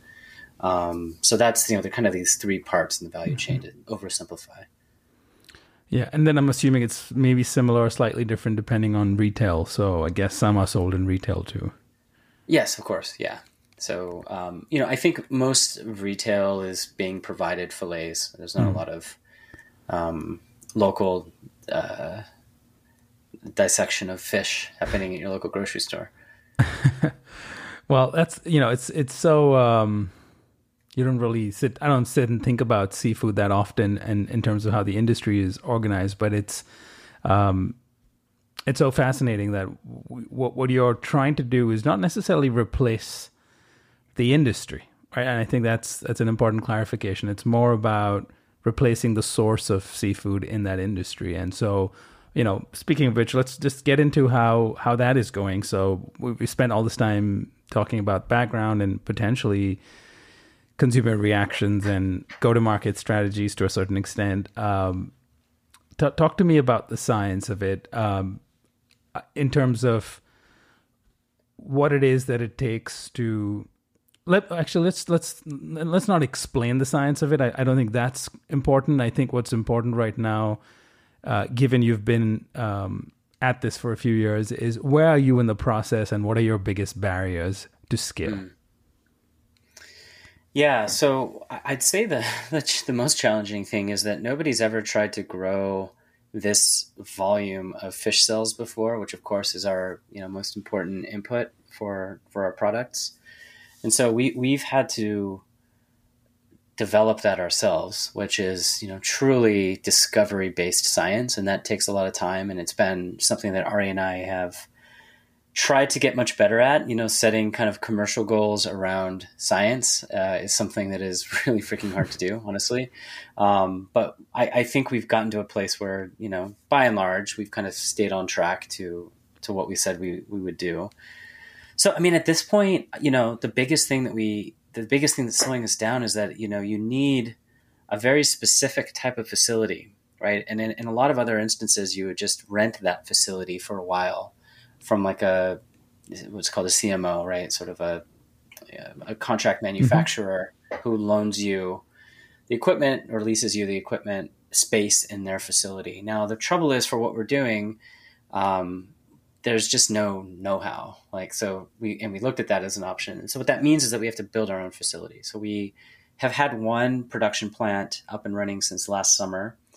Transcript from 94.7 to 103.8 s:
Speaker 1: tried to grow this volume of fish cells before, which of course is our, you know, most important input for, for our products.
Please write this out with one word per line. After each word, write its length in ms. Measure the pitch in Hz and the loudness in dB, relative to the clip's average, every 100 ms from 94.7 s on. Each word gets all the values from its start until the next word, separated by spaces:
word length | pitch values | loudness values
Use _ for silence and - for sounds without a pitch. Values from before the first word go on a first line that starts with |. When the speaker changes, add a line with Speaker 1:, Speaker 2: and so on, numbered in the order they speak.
| 110 | 0
Speaker 1:
tried 300 | 101 110 104 | -2 0 0
to 100 | 104 | -2
grow 680 | 92 90 95 98 98 95 95 _ _ _ _ | -8 -6 -2 -2 -2 -4 -6 _ _ _ _
this 600 | 110 104 104 - - - - | -4 0 2 2 0 -4 -12
volume 760 | 107 - 98 104 101 95 92 - | -14 -4 0 0 0 -6 -8 -10
of 120 | 95 - | -12 -6
fish 280 | 107 101 | -2 2
cells 300 | - 110 113 | 2 2 -2
before, 460 | - 117 - 110 117 | -4 -8 -4 -2 -2
which 140 | 98 - | -6 -10
of 80 | |
course 320 | - 101 101 90 | -4 -4 -4 -4
is 100 | 98 | -2
our, 360 | 92 92 90 _ | -2 -4 -8 _
you 100 | 101 | -14
know, 60 | 95 | -12
most 280 | 98 98 104 | -10 -10 -10
important 500 | - 101 90 95 - | -6 -4 -4 -6 -8
input 460 | 104 101 120 117 _ _ - | -10 -6 -4 -6 _ _ -10
for, 440 | 104 98 95 92 _ | -8 -6 -8 -12 _
for 140 | 101 | -4
our 100 | 95 | -4
products. 640 | - 104 113 127 - - - - - - - - _ | -2 -2 -2 -4 -8 -10 -12 -20 -20 -20 -20 -20 _